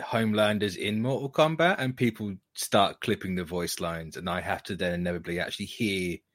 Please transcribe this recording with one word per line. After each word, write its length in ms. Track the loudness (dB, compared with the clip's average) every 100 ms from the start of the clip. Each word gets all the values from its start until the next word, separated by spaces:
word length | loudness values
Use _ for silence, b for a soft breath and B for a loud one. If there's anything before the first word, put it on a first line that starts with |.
Homelander's 720 | -2 0 2 4 4 4 0 -2
in 240 | -2 0
Mortal 300 | 0 -2 0
Kombat 460 | 4 4 4 4 4
and 180 | 0 2
people 380 | 0 2 -6 -8 _
start 480 | -8 2 4 4 2
clipping 360 | -2 -2 -2 -4
the 80 |
voice 360 | -2 -2 -2 -4
lines, 380 | -4 -6 -8 -8
and 100 | -4
I 140 | -4
have 200 | -2 -4
to 120 | -6 -2
then 160 | -2
inevitably 480 | 0 -2 -2 -4 -4
actually 260 | -4 -6 -8
hear 520 | -2 -2 0 -2 -4 _